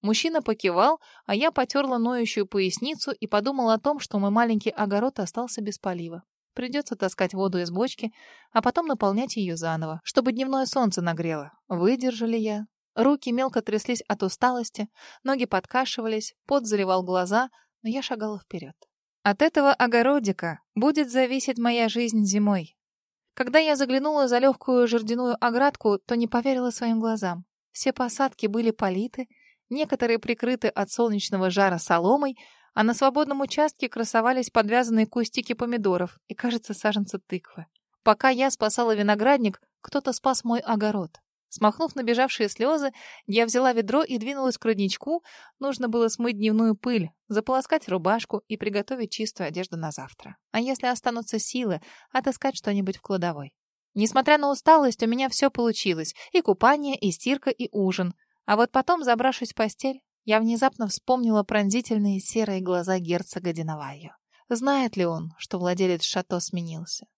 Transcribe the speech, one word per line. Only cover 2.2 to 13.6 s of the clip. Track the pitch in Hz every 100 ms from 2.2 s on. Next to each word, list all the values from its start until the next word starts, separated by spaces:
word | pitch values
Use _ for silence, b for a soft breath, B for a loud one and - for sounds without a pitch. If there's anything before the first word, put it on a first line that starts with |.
| 226 - 196
поясницу | 202 185 185 254 311 -
и | - 214
подумала | 208 220 277 233
о | 220
том, | 285 294
что | - 208
мой | 196
маленький | 214 233 220 220
огород | - 208 202 247 269
остался | 185 - 240 -
без | 208 196
полива. | 196 180 170 170 _ _ _
Придется | - 247 285 285 214
таскать | - - 185
воду | 190 196 180
из | 175
бочки, | 180 254 - 220 B B B B
а | 233
потом | 247 285 330
наполнять | 254 202 202 269 -
ее | 190 165
заново, | 165 160 160 160
чтобы | - - 247
дневное | 233 262 269 254
солнце | 277 226 -
нагрело. | 175 165 170 156 139 _ _
Выдержу | 175 180 254 254 233 226
ли | 226
я? | 214 208 214 _ _ -
Руки | 247 285 -
мелко | 240 262 247